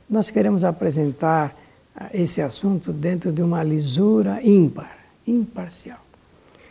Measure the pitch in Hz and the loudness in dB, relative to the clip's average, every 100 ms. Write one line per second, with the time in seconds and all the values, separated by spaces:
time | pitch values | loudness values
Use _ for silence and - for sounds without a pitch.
0 | - 214 208 214 208 196 180 160 180 151 | -4 -2 0 0 2 2 0 0 -2 0
1 | 147 127 160 160 143 - - _ _ - | -2 -2 0 0 -2 -8 -20 _ _ -18
2 | 196 202 165 - 143 - 196 180 175 151 | -8 -2 0 0 -2 -2 -2 -2 -4 -4
3 | 170 180 175 156 170 170 156 156 143 135 | -2 -2 -2 -2 0 0 0 -2 0 0
4 | 208 220 196 208 240 202 151 - - - | 2 4 2 2 6 6 6 0 -14 -20
5 | _ _ - 240 208 190 175 - - 240 | _ _ -2 -2 -2 -8 -12 -14 -18 -20
6 | _ _ _ _ _ - - | _ _ _ _ _ -20 -20